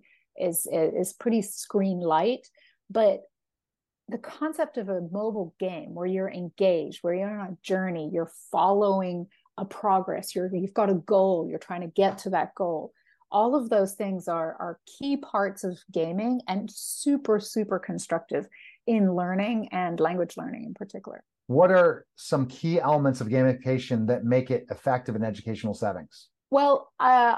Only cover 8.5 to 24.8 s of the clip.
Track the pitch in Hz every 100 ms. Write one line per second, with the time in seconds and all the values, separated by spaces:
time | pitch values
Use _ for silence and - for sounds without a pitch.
8.5 | - 180 202 208 190 185 175 175 _ _
9.5 | - 196 - 214 190 185 - 196 - 185
10.5 | 185 190 - 202 185 156 196 190 175 165
11.5 | 160 - 175 170 160 196 196 196 180 180
12.5 | - 180 160 - _ _ _ _ 208 233
13.5 | 285 233 220 190 - 202 190 175 165 160
14.5 | - 175 170 - - 277 277 - 208 196
15.5 | 196 190 175 - 170 165 180 226 247 -
16.5 | 190 214 - - - 285 285 277 214 208
17.5 | 226 208 190 - 175 - 165 - 143 -
18.5 | - - - - 226 196 180 175 190 208
19.5 | 226 214 180 180 170 160 180 170 - -
20.5 | - - 185 - - - - _ _ -
21.5 | 127 185 185 170 - - - - 147 131
22.5 | - 165 170 131 151 139 131 107 131 131
23.5 | 123 131 131 - 117 110 123 117 123 123
24.5 | 120 - -